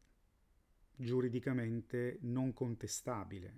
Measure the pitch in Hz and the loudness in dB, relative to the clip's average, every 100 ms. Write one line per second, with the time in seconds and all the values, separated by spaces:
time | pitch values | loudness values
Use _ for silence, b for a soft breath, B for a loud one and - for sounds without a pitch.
0 | - _ _ _ _ - _ - - - | -20 _ _ _ _ -20 _ -20 -20 -4
1 | 120 127 123 123 139 127 117 117 - 123 | 2 4 4 2 2 2 2 -2 -2 0
2 | 123 - 120 127 131 - 123 113 107 - | 0 -2 0 2 2 2 0 0 -2 -4
3 | - 113 92 98 98 | -2 -2 -4 -8 -10